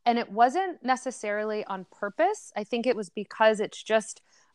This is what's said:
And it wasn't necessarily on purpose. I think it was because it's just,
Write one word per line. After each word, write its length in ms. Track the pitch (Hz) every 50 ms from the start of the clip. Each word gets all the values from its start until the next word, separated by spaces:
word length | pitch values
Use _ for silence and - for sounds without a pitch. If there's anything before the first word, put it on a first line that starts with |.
| -
And 120 | 240 233
it 140 | 240 220 -
wasn't 520 | 196 220 240 262 254 359 381 370 320 - -
necessarily 800 | 247 254 247 - 262 - - - 208 208 214 214 214 214 214 -
on 200 | - 196 190 180 -
purpose. 640 | _ - 208 202 - - 320 392 427 - - - -
I 80 | 208 214
think 240 | - 247 233 226
it 80 | 254 226
was 140 | 214 202 -
because 500 | - 214 196 - - - 220 220 220 196
it's 220 | 202 - - -
just, 400 | - - 220 220 214 - - - _ _ _ _ _ _